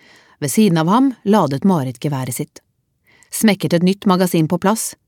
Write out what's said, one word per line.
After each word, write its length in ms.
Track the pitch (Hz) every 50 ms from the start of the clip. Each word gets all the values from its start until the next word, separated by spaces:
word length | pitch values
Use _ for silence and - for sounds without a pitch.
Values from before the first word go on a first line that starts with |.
| _ - - _ _ _ _ -
Ved 160 | 147 131 -
siden 240 | 226 214 202 170 160
av 80 | 156
ham 240 | 170 208 254 269 269 240 - -
ladet 400 | 196 208 214 165 139 139 135 -
Marit 320 | 190 185 156 127 131 123 -
geværet 400 | - 147 147 131 131 123 123 -
sitt, 240 | 147 - - - _ _ _ _ _ _ _ _ _ _ _ _ _ _ -
smekket 400 | - - 214 190 196 - 151 175
et 80 | 170 180
nytt 240 | 185 196 - -
magasin 400 | 208 185 180 190 180 - 170 156
på 140 | 151 180 170 -
plass 300 | 190 220 226 - - - - _